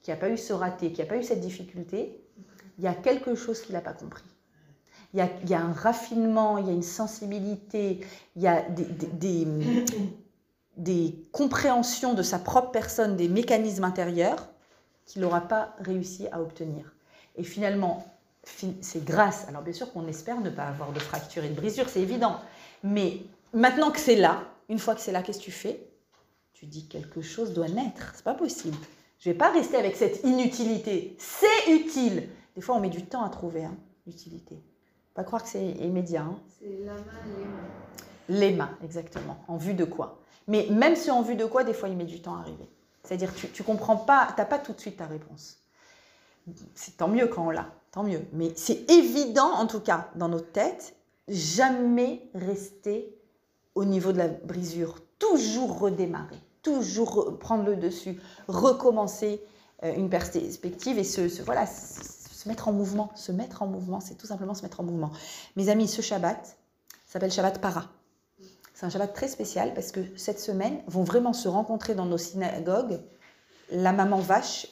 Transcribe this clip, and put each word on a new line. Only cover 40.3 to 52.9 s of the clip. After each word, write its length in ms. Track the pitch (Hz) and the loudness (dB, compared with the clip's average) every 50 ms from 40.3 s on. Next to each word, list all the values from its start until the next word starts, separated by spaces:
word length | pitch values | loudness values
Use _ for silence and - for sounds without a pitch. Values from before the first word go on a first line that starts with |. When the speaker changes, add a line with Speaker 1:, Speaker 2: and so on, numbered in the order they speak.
| _ _ - | _ _ -4
Speaker 1:
Mais 200 | - 214 214 214 208 | 0 2 2 4 4
même 240 | 208 220 277 320 339 | 6 6 6 6 6
si 160 | 330 - 302 | 4 2 2
en 100 | 254 240 | 4 4
vue 140 | 226 226 240 | 2 2 0
de 100 | 208 220 | 0 0
quoi, 200 | 226 233 254 254 | 2 4 2 2
des 80 | 233 214 | 2 0
fois, 160 | - 202 190 | -2 -2 -4
il 80 | 185 | -4
met 80 | 175 175 | -4 -6
du 160 | 165 165 170 | -6 -8 -10
temps 160 | - 175 175 | -10 -10 -10
à 20 | 175 | -10
arriver. 300 | 160 156 156 147 - - _ _ _ _ _ _ - | -10 -12 -14 -14 -16 -20 _ _ _ _ _ _ -10
C'est-à-dire, 320 | - 185 180 185 185 185 | -6 -4 -2 -2 -4 -4
tu, 140 | - - - | -6 -10 -12
tu 140 | - - 196 | -10 -6 -2
comprends 340 | 220 214 208 - - 214 | -2 -2 0 2 2 2
pas, 320 | - - - 277 262 202 - - | 4 6 6 6 6 6 4 2
t'as 80 | - 202 | -2 0
pas 120 | - 294 | 0 0
tout 140 | 285 285 - | -2 -2 -6
de 80 | 208 - | -12 -12
suite 180 | - 202 185 | -12 -12 -12
ta 80 | - 165 | -12 -10
réponse. 540 | 151 156 156 - - 147 - - - - _ _ _ _ _ _ - - _ _ _ _ _ _ _ _ _ - 170 - - - - - | -10 -10 -12 -12 -14 -18 -20 -20 -20 -20 _ _ _ _ _ _ -20 -20 _ _ _ _ _ _ _ _ _ -18 -18 -18 -18 -18 -20 -18
C'est 200 | - - - - | -18 -18 -12 -4
tant 140 | - 170 180 | 0 2 4
mieux 180 | 214 247 240 | 4 4 4
quand 180 | - - 175 165 | 4 2 0 -2
on 60 | 165 | -2
l'a, 160 | 160 170 - - - - _ _ | -2 -2 -4 -8 -12 -20 _ _
tant 120 | - 190 208 | -6 -4 -2
mieux. 180 | 202 175 156 - - | -2 -2 -2 -4 -6
Mais 220 | 147 160 165 165 165 | -4 -2 -2 -2 -2
c'est 340 | - - - - - - - | -4 -2 -2 -2 2 8 10
évident, 640 | 339 339 277 233 240 285 285 233 214 277 269 330 | 10 10 10 8 4 0 0 2 4 4 6 6
en 160 | 330 214 226 | 4 2 2
tout 140 | 214 - 208 | 0 -2 -2
cas, 260 | - 214 170 160 - - - | 0 2 0 0 0 -6 -6
dans 140 | 170 170 165 | -4 -2 0
nos 100 | 170 165 | -2 -2
têtes, 560 | 165 - - 202 233 349 381 - - - - _ _ _ _ _ - | -4 -2 0 0 0 0 -2 -6 -14 -18 -20 _ _ _ _ _ -10
jamais 1000 | - 202 175 156 156 170 214 262 262 254 247 247 240 240 240 247 269 339 - - - - | -6 -4 -2 -2 0 2 4 4 4 4 4 2 4 4 4 2 2 0 -6 -12 -12 -10
rester 840 | 185 180 190 196 190 - - - - - 208 | -6 -4 -4 -4 -4 -6 -12 -14 -8 -4 -4